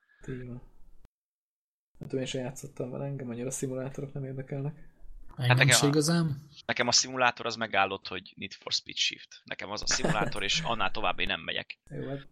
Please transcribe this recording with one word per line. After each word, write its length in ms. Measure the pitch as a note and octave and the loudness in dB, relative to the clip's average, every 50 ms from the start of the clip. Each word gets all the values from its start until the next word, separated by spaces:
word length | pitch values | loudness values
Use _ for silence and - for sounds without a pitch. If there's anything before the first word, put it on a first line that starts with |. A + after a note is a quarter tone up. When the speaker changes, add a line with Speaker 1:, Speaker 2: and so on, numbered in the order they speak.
| _ _ _ _ | _ _ _ _
Speaker 1:
Téma. 400 | - - C3 B2 B2+ B2 B2 C3 - - - - - - - - - - _ _ _ _ _ _ _ _ _ _ _ _ _ _ _ _ _ - | -12 -10 -10 -10 -10 -10 -12 -12 -14 -16 -18 -18 -20 -18 -18 -18 -20 -20 _ _ _ _ _ _ _ _ _ _ _ _ _ _ _ _ _ -14
Nem 100 | - C#3+ | -10 -6
tudom, 100 | - C3 | -4 -4
én 60 | B2+ | -4
sem 160 | B2+ - C3+ B2 | -4 -4 -4 -6
játszottam 460 | B2+ C3+ - - C#3 - - C3+ B2 | -6 -8 -10 -14 -12 -8 -8 -8 -6
vele, 140 | C3+ C#3 C#3 | -6 -6 -6
engem 240 | C#3 C#3 C3+ C3 B2 | -4 -6 -6 -6 -6
annyira 180 | A#2 A#2+ B2 C3 | -6 -6 -6 -6
a 40 | |
szimulátorok 640 | B2+ - C#3+ C3 B2+ C3 C3 C3+ C3+ - C#3 C#3 - | -4 -4 -4 -4 -4 -4 -6 -6 -8 -8 -10 -8 -8
nem 100 | D3 C3+ | -8 -8
érdekelnek. 500 | C3 C3 C3+ C3 - D3 C#3 C#3 D3+ D#3+ - - - - - - - - - - - - - | -8 -8 -8 -8 -6 -6 -4 -4 -6 -6 -8 -14 -18 -18 -16 -14 -14 -12 -12 -12 -12 -8 -2
Speaker 2:
Engem 100 | B2+ B2 | 2 4
Speaker 3:
Hát 80 | B2+ B2+ | 6 8
nekem 200 | C3+ C3+ B2 - | 8 8 8 8
Speaker 2:
se 80 | - | 8
Speaker 3:
a, 40 | C#3+ | 8
Speaker 2:
igazán. 600 | C#3+ D#3 D3 D#3+ E3+ E3+ E3 D#3 C3+ - - - - - - | 6 6 6 6 4 4 4 2 0 -4 -8 -16 -20 -10 -4
Speaker 3:
nekem 220 | - A#2 - B2 B2 | -2 0 2 2 4
a 40 | |
szimulátor 540 | - - - C3 C3 C3 B2+ A#2+ - - A2+ | 4 4 4 2 2 4 4 4 4 2 -2
az 100 | A#2 A2 | -4 -2
megállott, 520 | A2+ A2+ G#2 G#2 G2 G2 F#2+ G2 F#2+ - - | -2 -2 0 4 4 4 4 2 -2 -6 -6
hogy 260 | F#2 F#2 G2 - - | -8 -8 -8 -10 -12
Need 160 | - G2 F#2+ - | -10 -10 -10 -10
for 180 | - - - - | -10 -8 -4 -4
Speed 220 | - - - - - | -4 -4 -4 -2 0
Shift. 440 | - - - - - - - - - | 0 0 -2 -4 -12 -20 -20 -16 -12
Nekem 260 | - - - - F#2 | -10 -10 -8 -8 -6
az 100 | G#2 G#2 | -6 -4
a 60 | - - | 0 0
szimulátor, 560 | - - C3+ D#3+ D#3+ G#2+ G2+ - G2+ G2+ G2 | 0 2 2 2 2 2 2 0 0 -2 0
és 180 | G2 - - - | 0 0 0 0
annál 280 | B2 A#2 A2 G2 F#2+ | 0 0 2 2 0
tovább 280 | - G#2 G2+ F2+ F2+ F2+ | 0 0 0 0 0 0
én 80 | F#2 F2+ | 0 0
nem 140 | F#2 E2 | -2 -2
megyek. 380 | E2 F2 E2+ F2+ - - - - _ - | -2 -4 -4 -6 -6 -8 -12 -18 _ -12
Speaker 1:
Jó, 180 | D3 C#3+ C3 C3 | -8 -8 -6 -6
hát 200 | C#3 C#3 - - | -6 -8 -10 -12